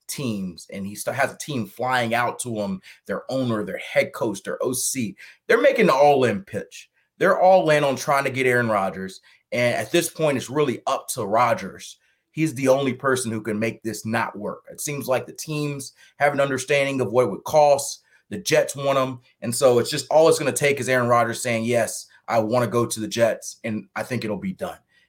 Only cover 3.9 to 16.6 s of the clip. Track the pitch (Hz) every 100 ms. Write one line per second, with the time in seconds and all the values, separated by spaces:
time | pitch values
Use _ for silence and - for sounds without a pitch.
3.9 | 143 120 - 120 95 95 - 127 123 -
4.9 | 135 104 - - _ - 220 285 254 180
5.9 | 135 147 135 120 101 - 98 - - -
6.9 | _ _ - 175 190 185 185 160 151 143
7.9 | 127 - 139 139 127 127 123 117 104 95
8.9 | 92 95 - _ _ - 120 120 - -
9.9 | 175 165 - 156 147 - 143 143 104 -
10.9 | 135 - 127 98 113 120 101 95 - -
11.9 | - _ _ _ 156 156 123 131 135 135
12.9 | 120 135 131 117 110 113 104 113 - 113
13.9 | 107 110 117 107 101 101 - - - 151
14.9 | 143 120 127 - - - 151 147 139 -
15.9 | _ - - 143 139 139 127